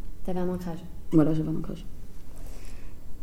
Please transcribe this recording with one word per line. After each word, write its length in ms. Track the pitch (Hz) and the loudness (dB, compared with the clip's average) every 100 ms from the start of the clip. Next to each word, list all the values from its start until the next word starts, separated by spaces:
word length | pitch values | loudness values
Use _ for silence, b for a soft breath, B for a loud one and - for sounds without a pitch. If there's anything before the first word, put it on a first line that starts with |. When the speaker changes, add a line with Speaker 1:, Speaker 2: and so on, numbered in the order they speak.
| - - | -2 0
Speaker 1:
T'avais 160 | - 180 | 0 2
un 80 | 180 | 0
ancrage. 300 | 180 180 160 - - - | -2 -4 -6 -8 -6 4
Speaker 2:
Voilà, 200 | 165 151 | 6 8
j'avais 160 | 160 156 | 4 2
un 80 | 160 | 0
ancrage. 300 | 160 - - - - - - b b b b b b b - - | -2 -4 -6 -4 -4 -4 -4 b b b b b b b -2 0